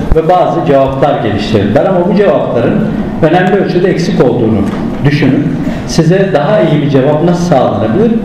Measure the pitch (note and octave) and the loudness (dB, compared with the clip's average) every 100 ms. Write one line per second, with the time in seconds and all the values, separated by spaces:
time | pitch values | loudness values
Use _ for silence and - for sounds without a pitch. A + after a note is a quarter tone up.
0 | - D#3+ D#3+ F3+ D#3 D#3+ D3 C3+ C3+ - | 0 2 4 2 2 -2 0 2 2 0
1 | D3+ B2+ A2 G2+ - G#3 F#3+ C#3 F#3+ F3+ | 0 0 -2 -4 -2 0 0 0 0 0
2 | F3+ G3 G3+ C#3 - - - - - - | 0 2 2 0 -2 -2 0 0 -2 -4
3 | - - D#3 C#4+ G3 G#3 E3 E3+ F#3 D#3+ | -6 -2 0 2 2 0 0 0 0 0
4 | - E3+ D3 B2 A2+ G#2+ F#2+ - - - | -2 0 0 0 0 0 -2 -4 -6 -2
5 | - D3 C#3+ - - - - - - - | -2 0 0 0 -2 -4 -4 -6 -4 -2
6 | D#3 F#3+ G3 - F#3 G#3+ D#3 D3 C#3 C3+ | 2 2 2 0 0 0 2 0 0 0
7 | C3 D3+ E3+ - - C3+ A2+ G#2+ G#2+ F3 | 2 2 0 0 0 0 0 0 -2 0
8 | A#3 A#3 | 2 0